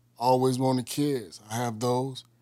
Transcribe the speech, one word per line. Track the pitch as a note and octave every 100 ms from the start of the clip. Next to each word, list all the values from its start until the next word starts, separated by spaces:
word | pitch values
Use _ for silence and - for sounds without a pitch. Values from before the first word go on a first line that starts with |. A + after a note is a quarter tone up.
| _ -
always | A#2+ B2+ C3 B2+
wanted | C3 B2+ A#2+
kids. | - D3 C3 F#2 - G#2+
I | A#2
have | B2 G#2+
those. | B2 B2 C3+ B2+ - _